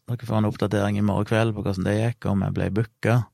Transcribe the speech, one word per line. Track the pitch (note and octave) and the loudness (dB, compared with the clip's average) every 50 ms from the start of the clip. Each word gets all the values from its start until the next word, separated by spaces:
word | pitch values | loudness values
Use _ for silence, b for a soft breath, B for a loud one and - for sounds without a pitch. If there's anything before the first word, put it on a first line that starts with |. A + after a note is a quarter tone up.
| _ - | _ -8
Dere | B2 A#2 A#2+ | -8 -8 -4
får | A2+ A2 A2 | -4 0 0
en | G#2+ G#2+ | 0 0
oppdatering | G#2+ - G2+ G2+ G#2+ G#2 G2+ G2+ G#2 G2+ | 0 -2 -2 0 0 0 0 0 0 0
i | G2+ | 0
morgen | G#2 F#2+ G2 G2+ | 0 2 0 0
kveld | - A#2 A2 A2+ A2+ G#2+ | 0 2 2 2 0 -2
på | G#2 | -2
hvordan | G2 G2+ G2 F#2 F#2 | -4 -4 -2 -2 0
det | F#2+ G#2 G#2+ | 0 0 2
gikk, | A2 A#2 A#2+ - - G2+ | 0 0 -2 -2 -2 0
om | G2+ G2 | 0 0
jeg | F#2+ G2 | 0 0
ble | F#2+ - F#2 F#2+ | 0 0 -2 0
booka. | F#2+ G#2 A2+ - _ _ - G#2+ A2+ B2 A2 - | 0 -2 -2 -2 _ _ 0 2 2 2 2 -2